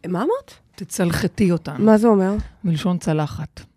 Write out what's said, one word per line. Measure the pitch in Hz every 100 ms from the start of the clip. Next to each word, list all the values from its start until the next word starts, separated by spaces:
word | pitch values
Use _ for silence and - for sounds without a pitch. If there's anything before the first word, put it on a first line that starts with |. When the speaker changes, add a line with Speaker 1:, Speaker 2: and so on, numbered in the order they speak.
| 170
Speaker 1:
מה | 180
אמרת? | 269 508 - - _ -
Speaker 2:
תצלחתי | 202 - 175 165 196 - 196
אותנו. | 170 - 147 214
Speaker 1:
מה | 214
זה | 233
אומר? | 208 190 214 - _
Speaker 2:
מלשון | 180 160 180 175
צלחת. | - 156 151 - 151 - -